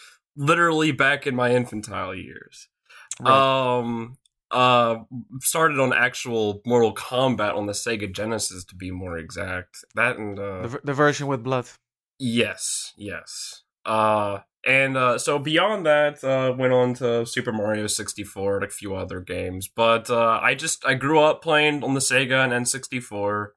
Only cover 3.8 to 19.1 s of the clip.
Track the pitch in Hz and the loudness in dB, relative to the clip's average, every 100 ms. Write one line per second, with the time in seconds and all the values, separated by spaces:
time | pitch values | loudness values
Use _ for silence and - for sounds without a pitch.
3.8 | 120 117 113 127 _ _ _ 127 127 123 | -2 -6 -8 -14 _ _ _ 2 4 6
4.8 | 117 113 - 123 110 131 - 170 160 143 | 4 0 -6 -14 -14 -6 -2 2 2 2
5.8 | 131 104 123 - 127 113 104 101 - 120 | 2 2 0 -2 -4 0 0 -2 0 4
6.8 | 113 107 - 127 131 107 104 98 104 101 | 4 2 -4 0 2 2 0 -2 -4 -4
7.8 | - 113 101 95 107 110 - 92 85 90 | -4 -4 -6 -6 -4 -4 -4 -8 -14 -14
8.8 | 92 92 92 85 82 82 90 90 90 - | -10 -10 -8 -10 -10 -10 -8 -8 -10 -16
9.8 | - 107 120 117 107 98 98 92 117 131 | -12 -2 -2 -2 -6 -8 -8 -8 -8 -8
10.8 | 143 135 147 135 139 131 120 131 120 - | -6 2 2 2 -2 -4 -2 -4 -4 -14
11.8 | _ _ _ _ 131 117 104 95 - - | _ _ _ _ -2 0 0 -2 -6 -6
12.8 | - - 98 85 - - - - _ _ | -8 -12 -12 -12 -12 -12 -12 -14 _ _
13.8 | - 110 107 107 104 98 - _ - 131 | -2 2 4 2 0 -4 -10 _ 2 2
14.8 | 135 131 127 120 - 147 139 160 190 214 | 2 2 2 2 0 -2 0 2 2 2
15.8 | 160 147 147 147 131 131 131 123 127 127 | 2 4 2 0 -2 0 0 0 2 4
16.8 | 123 123 123 117 120 - 120 110 104 107 | 4 0 0 0 -2 -4 -4 -2 -2 -2
17.8 | 107 - 101 - 95 - 98 98 101 - | -2 -4 -6 -8 -10 -4 -2 -2 -4 -8
18.8 | 101 95 90 | -8 -6 -6